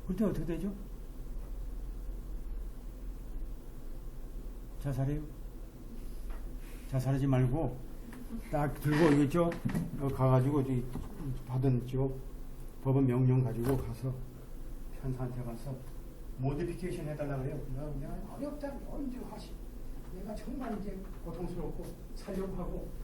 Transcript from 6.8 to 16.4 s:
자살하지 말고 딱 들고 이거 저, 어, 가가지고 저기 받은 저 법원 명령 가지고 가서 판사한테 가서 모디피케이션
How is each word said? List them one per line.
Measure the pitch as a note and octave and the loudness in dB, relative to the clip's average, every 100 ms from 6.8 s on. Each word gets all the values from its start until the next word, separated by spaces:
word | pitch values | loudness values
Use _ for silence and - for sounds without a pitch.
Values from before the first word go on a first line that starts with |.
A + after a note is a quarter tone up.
| - | -2
자살하지 | C3 C3 C3+ C#3 | 0 2 4 6
말고 | B2+ B2+ D3 D3+ - - - - - - A#3 - | 6 6 4 2 -2 -6 -8 -8 -8 -6 -6 0
딱 | D3+ D3 B2+ | 2 2 2
들고 | D3 D3+ E3 | 4 8 10
이거 | C#3+ C#3 | 10 8
저, | E3+ E3+ E3+ - - - C#3 | 6 4 2 0 0 0 0
어, | C#3 | 0
가가지고 | B2 C3 C3 C3 D3 | 6 8 8 8 4
저기 | C3+ B2+ - - - - D3 C3 - | 4 2 0 -4 -4 -4 -4 -2 0
받은 | B2+ C3+ A#2+ A#2+ | 4 6 6 2
저 | C3 C3+ - - - - - - - | 2 2 0 -6 -6 -8 -8 -8 -2
법원 | C3+ C3+ B2+ | 4 6 8
명령 | B2 B2+ B2+ | 8 8 8
가지고 | B2+ A2 A#2+ B2+ | 6 2 2 2
가서 | A#2 A#2 C3 B2+ - - - - - - - - | 0 -2 -4 -4 -6 -8 -10 -8 -6 -6 -6 -4
판사한테 | C3+ B2 B2+ B2 | -2 -2 -2 -2
가서 | B2+ A#2 C#3 B2+ - - - - - | -4 -4 -6 -6 -6 -8 -10 -10 -8
모디피케이션 | - | -2